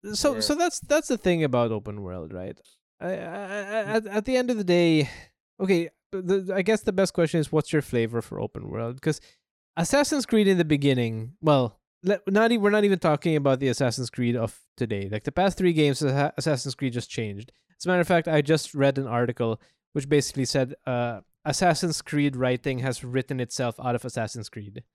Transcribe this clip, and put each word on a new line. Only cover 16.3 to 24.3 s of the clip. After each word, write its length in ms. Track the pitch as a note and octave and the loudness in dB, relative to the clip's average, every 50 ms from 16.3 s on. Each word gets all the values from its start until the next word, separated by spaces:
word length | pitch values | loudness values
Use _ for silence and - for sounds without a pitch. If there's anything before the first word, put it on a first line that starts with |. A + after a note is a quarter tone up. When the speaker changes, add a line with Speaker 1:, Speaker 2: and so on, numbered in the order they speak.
| - - | -2 -2
Speaker 1:
Assassin's 360 | C3 E3 D3 B2+ - C#3 B2+ | -2 0 -2 -2 -4 -8 -8
Creed 200 | - C#3 C3 A#2 | -4 -6 -4 -4
just 160 | A#2+ - - | -4 -8 -6
changed. 420 | - - A2+ G#2 G2+ G2+ A2 - _ _ _ _ _ _ | -8 -8 -6 -6 -8 -12 -14 -18 _ _ _ _ _ _
As 60 | - | -2
a 40 | F3 | 0
matter 120 | F#3 F3+ | 2 2
of 60 | E3+ E3+ | 4 4
fact, 200 | F#3 E3 D#3+ E3+ | 4 2 2 4
I 120 | D#3 D3 | 2 2
just 340 | C#3+ C#3 D#3+ D3+ - - - | 4 4 2 2 0 -4 -2
read 220 | C#3+ C#3 C#3 C3+ | 2 2 2 2
an 100 | C#3 C3+ | 2 -4
article 540 | A#2+ A#2 A#2+ B2 A#2+ A#2+ - A#2+ A2+ A2+ - _ _ _ _ _ _ | -2 0 0 0 0 0 -2 -2 -2 -2 -4 _ _ _ _ _ _
which 160 | _ D3 C#3 C#3 | _ -6 0 2
basically 380 | D3+ D3 C3+ - - C#3 C3 | 2 2 2 2 -4 -4 -4
said, 280 | A#2+ - C#3+ C3 B2+ C#3 _ _ | 0 0 0 0 0 -4 _ _
uh, 340 | C3+ B2+ A#2+ A#2+ A#2 A#2 G2 _ _ _ _ _ | -4 -2 -2 -2 -4 -6 -10 _ _ _ _ _
Assassin's 560 | D3+ C#3 - F#3 F3+ D#3+ - - E3+ D3+ - | -4 -2 2 2 2 2 2 0 -4 -4 -6
Creed 340 | - - - D3 C#3+ C#3+ C3+ | -8 -4 -2 0 0 0 0
writing 440 | B2 B2+ B2+ B2+ B2 - C#3+ C3 B2 | 0 0 0 0 0 -2 -4 -4 -2
has 260 | B2+ C3+ B2 - - | -2 -4 -4 -6 -8
written 360 | B2 B2 C3 B2+ _ C#3+ B2+ | -4 -4 -4 -4 _ -4 -6
itself 380 | B2 A2+ - - B2+ A#2+ A2+ - | -6 -6 -4 -4 -4 -4 -4 -4
out 160 | C#3+ - A#2+ | -4 -4 -4
of 120 | A#2+ - | -2 -4
Assassin's 420 | B2+ - B2 A2+ G2+ | -6 -6 -6 -6 -6